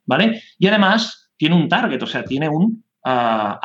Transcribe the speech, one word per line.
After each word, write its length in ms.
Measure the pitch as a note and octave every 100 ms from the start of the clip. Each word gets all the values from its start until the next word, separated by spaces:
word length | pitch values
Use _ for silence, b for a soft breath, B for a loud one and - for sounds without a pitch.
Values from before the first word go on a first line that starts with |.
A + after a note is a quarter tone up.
| -
¿vale? 360 | C3+ A3 A3+ B -
Y 100 | F#3+
además 640 | G#3+ F#3+ A3 - - _ -
tiene 180 | D#3 E3+
un 140 | D3
target, 320 | E3 D#3+ B2+
o 60 | A2+
sea, 160 | C3+
tiene 260 | - C3+ D#3
un 340 | D3+ A3 A3+ _ _ B2+
a 420 | B2+ A#2+ A2 G#2 G2+